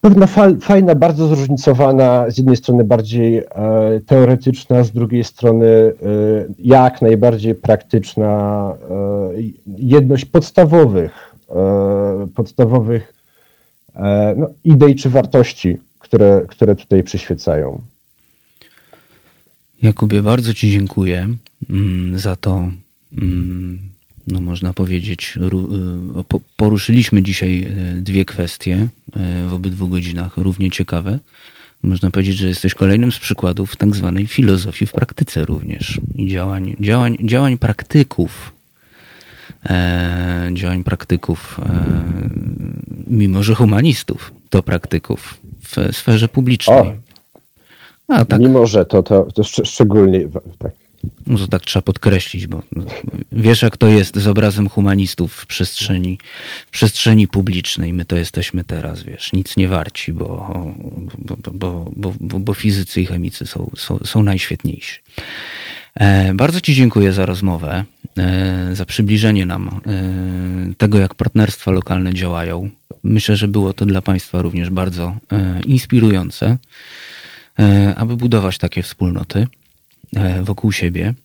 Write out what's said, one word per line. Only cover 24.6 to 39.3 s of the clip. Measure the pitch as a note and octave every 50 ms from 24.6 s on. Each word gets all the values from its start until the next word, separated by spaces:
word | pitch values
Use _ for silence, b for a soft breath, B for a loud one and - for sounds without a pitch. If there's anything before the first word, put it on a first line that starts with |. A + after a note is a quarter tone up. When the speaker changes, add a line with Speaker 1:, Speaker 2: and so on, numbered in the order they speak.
| F2+ F2+ F2+
Speaker 2:
powiedzieć, | - F#2 F2+ F#2 F2 F2 G#2 F2+ E2 - - - -
ró-, | F2+ F#2 F#2 F#2 F#2 - G2+ G2+ F2+ F2+ F2+ F2 F2+ F2+ - F2
y, | F#2
po-, | _ - - _ _ _
poruszyliśmy | _ A2 G#2+ G#2+ G2+ - - A#2 A#2+ A#2 - - G#2 F#2+
dzisiaj, | F#2+ F#2 - - F#2 F#2 F2+ F#2+ - G2 G2 F2+ F2+ F2 F2+
y, | F#2
dwie | G2 F#2+ F#2+ F#2+
kwestie, | - - - F2 E2+ - - - F#2 F2+ F#2+ G#2+ A#2+ - _ _ - - G2+ F#2+ F2+ F2 F2 F2
y, | F2+
w | F2+
obydwu | F2+ F2+ F#2+ F#2 F#2+ F#2+ F2+
godzinach, | F2+ F2+ F2 F2 E2+ F2 F2 F#2 -
równie | - F2+ F#2+ F2+ F2+ F#2+ F#2+
ciekawe. | E2+ - F#2 - - E2+ E2 F#2 G#2 C#3 _ b b b b b b b b b b b -
Można | - F#2+ F2+ - F#2
powiedzieć, | - F#2+ F#2+ G2 F#2+
że | G2 G2 F#2
jesteś | F2+ F2+ - F#2 -
kolejnym | - G2 F#2+ G2 A2 A#2+ B2 A#2
z | -
przykładów | - - G#2 - - F2+ F2+ F#2 G2 G2 -
tak | - - G#2 G2+
zwanej | G2 F#2 F2+ F2 F#2+ G2+
filozofii | A2 - - C3 G2+ F#2+ F#2 F2+ G2+ E2 - F#2+
w | F#2+ -
praktyce | - - - - - - - - D#2 D#2
również | - D#2 D2+ - - D2+ D2+ D#2 - - - - - -
i | - G#2+ F#2+
działań, | F#2+ F#2 F2 F#2+ G2 F#2+ F#2+ F#2+ - -
działań, | G2+ G2+ A2 B2 B2 A#2+ A#2 - G#2
działań | A2 A2+ B2+ C#3 C#3 B2+ A#2+
praktyków, | - A#2 G#2+ - - _ - D3+ C#3 - - - F2 D#2+ - - - - _ _ _ _ _ b b b b b b b b b b b